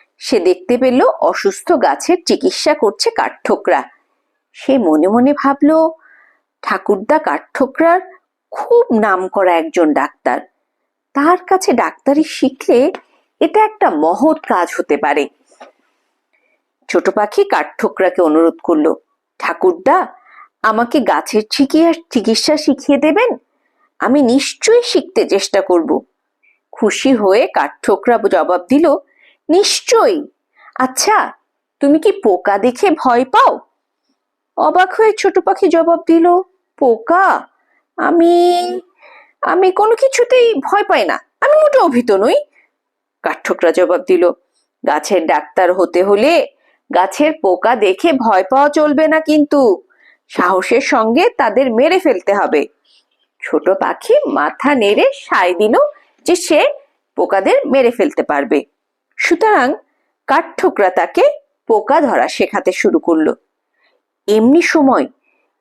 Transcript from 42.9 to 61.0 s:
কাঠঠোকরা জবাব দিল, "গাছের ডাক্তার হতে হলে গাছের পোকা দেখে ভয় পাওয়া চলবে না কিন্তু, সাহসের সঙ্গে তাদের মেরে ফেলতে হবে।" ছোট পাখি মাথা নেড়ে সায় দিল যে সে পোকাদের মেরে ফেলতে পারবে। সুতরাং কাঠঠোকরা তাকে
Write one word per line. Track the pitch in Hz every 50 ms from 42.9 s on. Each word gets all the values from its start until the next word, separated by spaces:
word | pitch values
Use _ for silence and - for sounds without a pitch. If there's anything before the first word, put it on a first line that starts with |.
| _ _ _ _ _ _ -
কাঠঠোকরা | 160 143 - - - 180 - - 165
জবাব | - 180 180 165 175 160 - -
দিল, | 185 170 175 170 - _ _ _ _ _ _ _ _ _ - -
"গাছের | 147 151 - - 208 175 160 160
ডাক্তার | 165 151 - - - 196 185 175 180
হতে | 190 170 170 - 175 185
হলে | 202 202 208 247 302 339 302 - - _ _ _ _ _ _ _ - -
গাছের | 175 185 190 - - 302 320 311 -
পোকা | - 190 180 - - 220 254
দেখে | 220 208 202 381 - - 349 294
ভয় | 254 226 226 202 185 190
পাওয়া | - 262 269 285 294
চলবে | 294 320 302 302 285 294 311 302
না | 320 320
কিন্তু, | 320 302 302 302 294 - 294 285 262 220 180 - _ _ _ _ _ _ _ _ _ _
সাহসের | - - 180 180 190 185 190 - 233 262
সঙ্গে | - - 294 240 220 220 233 320 381 480
তাদের | - - 262 220 - 254 277 262
মেরে | 220 226 277 330 370 359
ফেলতে | 359 302 220 175 - - 202
হবে।" | 202 165 131 151 147 135 - _ _ _ _ _ _ _ _ _ _ _ _ _ _ -
ছোট | - - 151 - 180
পাখি | 190 571 - - 170 - - - 480 605 554 -
মাথা | 294 285 294 311 - - - 277 294
নেড়ে | 247 208 202 208 277 415 539 554
সায় | - - - 349 214 180 180 180
দিল | 170 214 214 254 508 605 587 - _ _ _ _ _ -
যে | - -
সে | - - - 320 302 415 587 - - _ _ _ _ _ _ -
পোকাদের | - 180 - 190 196 190 302 494 554 539 -
মেরে | 240 269 240 240
ফেলতে | 240 - 185 147 - - -
পারবে। | - 151 143 139 120 151 143 - _ _ _ _ _ _ _ _ _ _
সুতরাং | - - - 349 330 440 427 415 311 247 262 349 - _ _ _ _ _ _ _ _ _ -
কাঠঠোকরা | 277 320 330 - - - - 359 - - 202 185
তাকে | 185 185